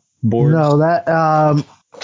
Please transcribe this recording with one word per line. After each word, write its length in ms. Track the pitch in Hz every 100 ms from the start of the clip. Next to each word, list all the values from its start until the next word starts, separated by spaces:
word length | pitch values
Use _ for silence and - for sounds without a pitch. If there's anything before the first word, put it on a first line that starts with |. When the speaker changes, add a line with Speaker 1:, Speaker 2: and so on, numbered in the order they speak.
| _ _
Speaker 1:
boards? 320 | 113 117 143 160
Speaker 2:
No, 220 | 147 147
that, 300 | 160 170 160
um, 580 | 160 160 156 151 147 - _ _ -